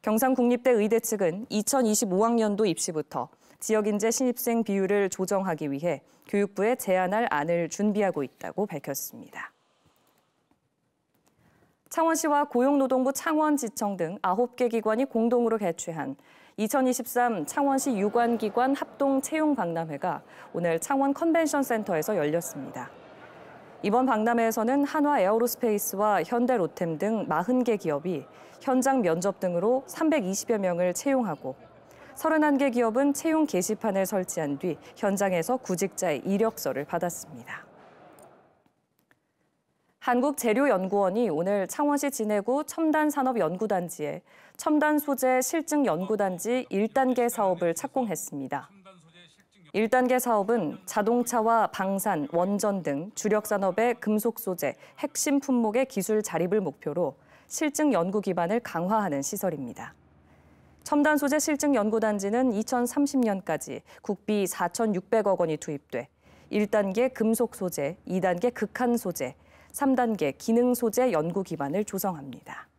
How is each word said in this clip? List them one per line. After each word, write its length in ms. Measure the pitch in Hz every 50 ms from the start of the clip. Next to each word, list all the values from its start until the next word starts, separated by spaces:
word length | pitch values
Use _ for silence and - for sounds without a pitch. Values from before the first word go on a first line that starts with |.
경상국립대 680 | - 220 214 226 269 262 262 254 240 240 247 240 240 254
의대 260 | 247 214 208 214 226 226
측은 480 | - - 220 196 196 165 165 196 233 -
이천이십오 760 | - 214 208 - - 269 247 220 214 - 247 196 180 190 220
학년도 420 | 233 233 233 220 214 202 196 220
입시부터 640 | 196 160 - - - 165 156 147 _ - 143 123 - _ _ _ _ - _
지역 260 | - - 220 214 208
인재 240 | 214 208 202 202 226
신입생 540 | 233 - 262 247 240 - - 240 233 233 220
비율을 440 | - 196 196 190 185 208 202 202 185
조정하기 600 | - - 190 175 202 190 190 190 165 151 160 143
위해 320 | 139 139 165 175 151 135 _ _ _ _ _ -
교육부에 460 | - 202 202 196 - - 196 220 254
제안할 540 | 254 - 202 185 185 185 180 196 226 240 -
안을 380 | - 147 147 165 170 170 170 156
준비하고 560 | - - 208 214 196 208 202 190 165 151 139
있다고 420 | - _ _ - 87 - - 208
밝혔습니다. 880 | 202 170 143 - 156 139 - - - - 117 - - - - - - _ _ _ _ _ _ _ _ _ _ _ _ _ _ _ _ _ _ _ _ _ _ _ _ _ _ _ _ _ _ _ _ _ _ _ _ _ _ _ _ _ _ _ _ _ _ _ _
창원시와 580 | - 339 330 330 330 330 - 311 294 285 294
고용노동부 680 | 294 - 240 247 277 294 277 269 247 262 254 262 269
창원지청 840 | 269 - - 339 311 302 311 302 294 269 247 214 - - 226 202 196
등 220 | 180 170 160 190 208
아홉 340 | - 190 185 202 247 240 -
개 120 | - 247 240
기관이 360 | 226 226 208 220 220 226 277
공동으로 520 | 269 - 226 226 240 254 240 240 226 220
개최한 600 | 220 208 175 165 - - - 160 160 139 139 135 - _ - - - - - _
이천이십삼 880 | - 220 214 - 277 262 254 247 - 254 - - 247 247 240 226 180 147
창원시 500 | - - 302 285 277 269 269 - 285 247
유관기관 800 | 196 202 208 196 240 233 233 233 226 226 208 - 233 254 262 277
합동 480 | - - - - - 277 277 269 269
채용 320 | 269 - 311 311 311 302 285
박람회가 680 | 240 185 170 165 165 165 160 147 139 - 180 151 139 - - - - - -
오늘 280 | - 165 175 170 165 165
창원 340 | - - 277 269 277 277 277
컨벤션 480 | - 339 339 320 339 330 294 - 285
센터에서 540 | 269 - 233 220 208 - 180 156 156 - 214
열렸습니다. 720 | 180 147 151 156 170 165 - - 143 131 - - 131 120 - - - - - - - - - - - - - - - - - - -
이번 220 | - 202 202 247 262
박람회에서는 760 | 262 233 214 214 233 233 233 226 226 220 233 214 226 269 285 285
한화 360 | 277 - 311 285 294 294 247
에어로스페이스와 1040 | 185 190 214 226 240 233 - - - 226 214 208 - - - 190 208 214 202 180 160
현대 320 | - 240 240 247 240 254
로템 420 | 226 175 - - - 180 165 160 151
등 280 | 185 208 226 214 170 143
마흔 340 | 151 160 180 208 254 254
개 140 | 240 240 220
기업이 480 | 202 - 160 147 143 156 180 180 139 127 - - - - - - -
현장 400 | - 269 254 262 247 269 269 262
면접 380 | 208 175 160 175 175 202 190 -
등으로 460 | - 185 175 175 180 226 254 262 262
삼백이십여 720 | - - - 330 311 320 294 196 180 196 - - - 233 208
명을 340 | 196 180 175 170 180 180
채용하고 640 | 175 - - 277 269 262 240 190 151 - - 135 131 - - - - - - - - - - - -
서른한 420 | - - 320 320 311 302 302 277
개 140 | 262 285 277
기업은 420 | 226 247 233 226 214 254 285 285
채용 320 | 277 - - 330 311 320 311
게시판을 600 | - - 180 180 - 214 - - 226 190 196 190
설치한 520 | 185 214 190 180 - - 170 156 143 143 139
뒤 200 | - 180 151 - - - -
현장에서 640 | - - 202 196 190 202 196 180 170 165 - 254 254
구직자의 600 | - - 185 170 196 190 - - 185 170 147 131 -
이력서를 600 | 185 196 196 220 220 220 - - 147 131 131 147
받았습니다. 800 | - - 170 180 175 170 - - - - 117 117 - - - - - - - - - - - - - - - - - - _ _ _ _ _ _ _ _ _ _ _ _ _ _ _ _ _ _ _ _ _ _ _ _ _ _ _ _ _ _ _ _ _
한국재료연구원이 1300 | - 247 247 247 254 294 285 - - 240 208 247 285 285 214 185 190 190 196 202 196 185 185 226 247 202
오늘 380 | 151 151 175 196 208 202 190
창원시 440 | 175 - - 294 294 294 277 294 277
진해구 540 | 269 - 220 214 214 208 196 226 254 285 311
첨단산업연구단지에 1600 | - - - 330 311 302 311 302 302 285 285 262 254 254 226 175 156 175 185 220 208 208 180 175 165 - - 151 143 156 185 _ _ - - - - _
첨단 420 | - - 330 302 302 294 302 302 294
소재 440 | 294 294 277 - - 254 254 254
실증 420 | 247 - - 330 294 - 294 294 277
연구단지 800 | 208 151 165 190 185 220 208 202 190 180 175 - 214 247 254 247 -
일 180 | - 190 208 226
단계 400 | - 269 262 254 247 254 240 240
사업을 460 | 240 240 208 190 180 175 180 170 165
착공했습니다. 960 | - - 269 - 269 247 208 170 - - - - 143 135 131 - 135 123 - 202 196 185 196 190 180 160 165 165 175 175 165 _ _ _ _ _ 202 175 147 -
일 160 | 196 220 220
단계 280 | 254 254 254 247 254 254
사업은 600 | 247 247 226 208 196 202 240 233 175 147 - - -
자동차와 800 | - - 220 202 214 240 240 240 - 247 233 214 226 226 226 202
방산, 600 | - - - 190 190 196 196 - 214 190 156 143 139
원전 500 | - 170 180 190 202 202 208 208 202 190
등 280 | 160 156 143 139 165 208 -
주력 320 | - - 214 214 214 208
산업의 500 | - 208 196 196 190 180 214 226 247 233 240
금속 400 | - 214 214 214 - 233 220 -
소재, 360 | - 190 185 175 - 131 - - - - - -
핵심 380 | - 285 _ - - 302 277 277
품목의 460 | 277 - 262 240 226 214 208 254 269
기술 380 | 262 - 202 180 - 214 214
자립을 400 | 214 - - 160 170 180 196 214
목표로 540 | 190 151 139 _ - 156 147 175 175 139 - _ _ _ - - -
실증 460 | _ - - 320 302 285 - 302 294
연구 300 | 233 170 170 185 190 214
기반을 380 | 190 202 180 180 170 170 214 240
강화하는 600 | 233 - - 165 170 180 220 220 202 180 143 139
시설입니다. 720 | 139 - 214 202 - 185 156 139 131 120 107 - 107 - - _ _ _ _ _ _ _ - _ _ - - _ _ _ _ _ -
첨단 340 | - 302 294 294 302 302 285
소재 220 | 294 277 285 311
실증 340 | 285 330 302 277 302 294 277
연구단지는 800 | 226 202 220 214 220 220 214 208 202 190 202 214 247 262 254
이천삼십 640 | 208 208 220 - 262 240 240 247 - 294 285 277 - 269
년까지 640 | 240 220 196 190 - - 156 147 - 151 127 110 _ - - -
국비 440 | - - 202 - _ - 214 208 196
사천육백억 920 | 180 - - 185 175 - - 233 214 202 185 - - - 226 202 202 190 -
원이 160 | 180 160 156
투입돼 500 | 147 - - 147 139 _ _ - 120 120 - _ _ _ - - - - -
일 180 | - 208 208 202
단계 400 | - 214 202 196 185 220 247 262
금속 480 | 247 - 226 220 226 - 240 220 -
소재, 400 | - 196 180 - - 139 143 180 - _
이 160 | - 180 190
단계 300 | 175 185 180 175 202 247
극한 460 | 240 - 214 202 - - 254 240 240
소재, 380 | 226 - 190 170 - 135 127 143 _ _ _ - - - -
삼 240 | - - 285 269 262
단계 340 | 247 247 226 220 180 156 139
기능 440 | 131 - - - 226 233 247 247 247
소재 360 | 240 240 226 - 240 254 254
연구 320 | 185 156 156 170 170 196
기반을 420 | 190 - 165 - 143 139 151 196 214
조성합니다. 840 | - - 185 - 196 175 147 139 139 123 - - - - - - _ _